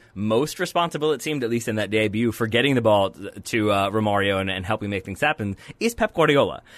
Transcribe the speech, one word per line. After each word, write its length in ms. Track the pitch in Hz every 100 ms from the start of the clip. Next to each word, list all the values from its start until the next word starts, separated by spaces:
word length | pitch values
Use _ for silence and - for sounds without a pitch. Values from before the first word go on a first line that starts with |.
| -
most 440 | 92 107 113 151 -
responsible, 540 | 175 175 170 160 156
it 100 | 135
seemed, 220 | 156 147
at 60 | 117
least 180 | 117 117
in 80 | 107
that 140 | 101
debut, 400 | 110 110 104 120
for 160 | - 113
getting 280 | 117 139 127
the 60 |
ball 280 | 113 104 98
t-, 200 | 76 95 101
to, 280 | - 117 104
uh, 160 | 98 98
Romario 500 | 110 107 101 98 98
and, 100 | 95
and 160 | 92 90
helping 240 | 110 101
make 140 | 98
things 160 | 101 90
happen 380 | 147 151 101 95 - -
is 120 | 226
Pep 200 | 233 226
Guardiola. 480 | - 151 143 98 67 -